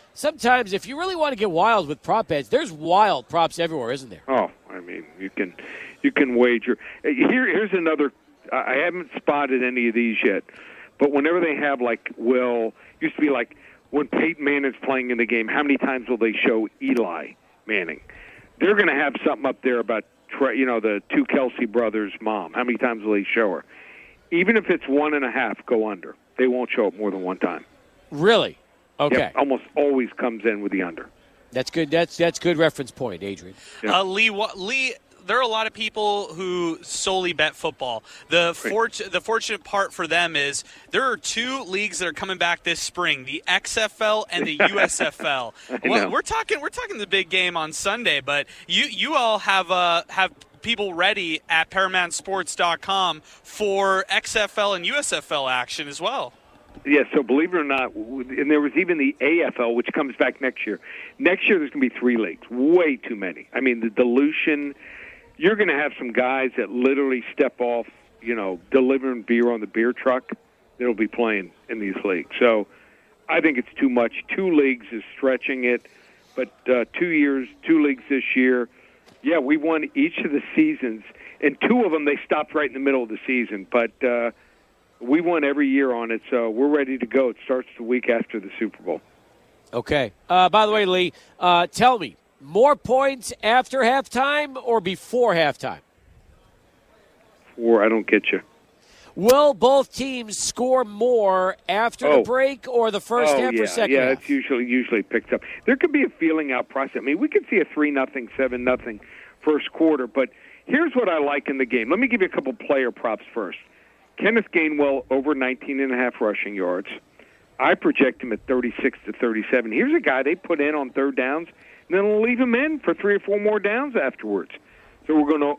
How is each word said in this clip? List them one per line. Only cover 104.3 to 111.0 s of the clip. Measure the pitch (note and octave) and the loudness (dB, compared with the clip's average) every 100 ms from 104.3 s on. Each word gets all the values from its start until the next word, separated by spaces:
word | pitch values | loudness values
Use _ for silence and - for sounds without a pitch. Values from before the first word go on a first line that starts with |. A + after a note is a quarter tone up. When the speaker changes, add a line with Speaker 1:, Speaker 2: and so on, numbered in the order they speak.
| C#3 - B2 B2 | -2 0 -2 0
Speaker 2:
usually | B2+ A#2+ A2 | 0 0 -2
picks | - A2+ - | 0 -4 -2
up. | - - - | -4 -6 -4
There | - C4 | 0 2
could | E4+ | 2
be | C#4+ | 2
a | C4 | 0
feeling | - E3 D#3+ C#3+ | 0 0 0 0
out | B2+ A#2+ | -4 -4
process. | C3 C3+ A#2+ | -4 -4 -4
I | |
mean, | B2 E3 | -2 0
we | D4+ | 0
could | G#4 - | 0 2
see | F#3+ | 0
a | |
three | - D3+ D3+ | 0 0 0
nothing, | C#3 C3 C3+ A#2 - | 0 -2 -6 -8 -2
seven | C3 B2 | -2 0
nothing | B2 B2 A#2+ G#2+ - - - - | -2 -2 -4 -12 -16 -20 -20 -4
first | - D3 - | 0 0 -2
quarter, | - D#3+ D3 A#2+ | 0 2 2 0
but | C3+ B2+ - - - - | -2 -2 -6 -20 -20 -2
here's | C#4 E4 | 0 2
what | B3+ | 2